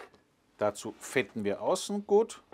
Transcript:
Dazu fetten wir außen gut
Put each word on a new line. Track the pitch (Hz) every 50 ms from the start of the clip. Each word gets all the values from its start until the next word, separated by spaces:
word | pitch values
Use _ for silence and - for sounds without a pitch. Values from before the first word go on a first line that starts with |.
| - - - _ _ _ _ _ _ _ _ -
Dazu | 107 104 104 - - 113 - -
fetten | - - - 135 123 - - 117 101
wir | 101 98 -
außen | 104 131 180 - - - 202 208 202 -
gut | 202 208 226 226 - - - _